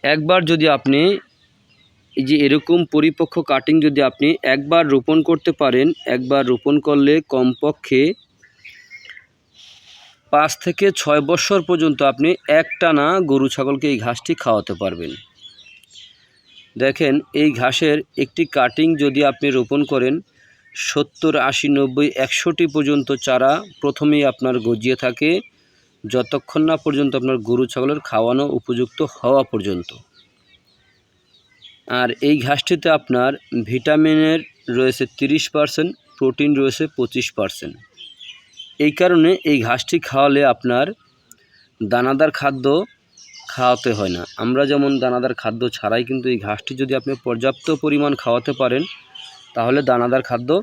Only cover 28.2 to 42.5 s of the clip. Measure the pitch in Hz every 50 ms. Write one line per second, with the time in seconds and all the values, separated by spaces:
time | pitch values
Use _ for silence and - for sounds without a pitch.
28.2 | 113 117 123 135 143 143 143 123 _ - 123 117 127 117 _ - 160 139 - -
29.2 | - 120 135 139 131 - - 110 92 101 95 90 87 - - - - _ _ _
30.2 | _ _ _ _ _ _ _ _ _ _ _ _ _ _ _ _ _ _ _ _
31.2 | _ _ _ _ _ _ _ _ - - - _ _ - 123 123 127 120 120 -
32.2 | 143 143 151 147 117 135 143 139 - - 180 151 - 170 160 147 - - 127 123
33.2 | 123 135 143 - _ _ 131 120 110 101 120 127 - 156 151 151 156 156 156 156
34.2 | 156 156 160 160 - - _ _ _ - 120 123 131 131 123 - 131 117 _ -
35.2 | 143 135 147 156 - - - 151 147 147 - - 160 180 - _ _ _ _ -
36.2 | 139 131 127 - 147 147 147 135 139 135 123 - 156 156 _ - 123 113 - 131
37.2 | 123 - _ - 101 95 - - - 73 - - - _ _ - - - - _
38.2 | - - - - _ _ _ - - - - _ 151 151 151 - 180 180 180 165
39.2 | 156 170 190 185 - 156 147 139 113 117 120 127 - - - 175 - - 135 135
40.2 | 143 143 139 139 143 135 120 - - 123 123 123 143 180 220 _ _ _ _ _
41.2 | _ _ - _ _ _ _ _ _ _ _ _ 113 101 117 120 123 131 139 135
42.2 | 160 156 - - 143 139